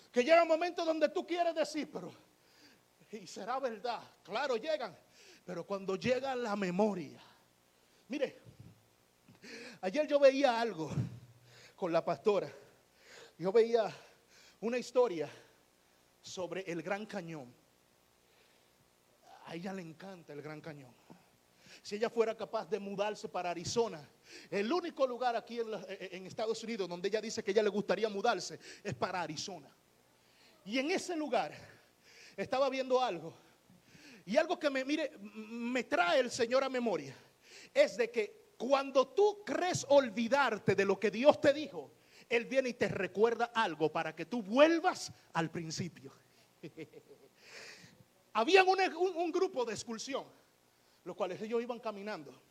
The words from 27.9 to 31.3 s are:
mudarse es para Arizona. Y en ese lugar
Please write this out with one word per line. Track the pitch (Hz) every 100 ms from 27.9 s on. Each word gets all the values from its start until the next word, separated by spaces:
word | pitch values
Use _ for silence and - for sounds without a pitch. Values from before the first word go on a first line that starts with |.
| 190 214
mudarse | 196 233 196 147 156 - -
es | 202
para | 143 202 180
Arizona. | 160 156 - 175 135 _ _ _ _ _ _ _ - _ 185
Y | 254
en | 277
ese | 381 - 339
lugar | 294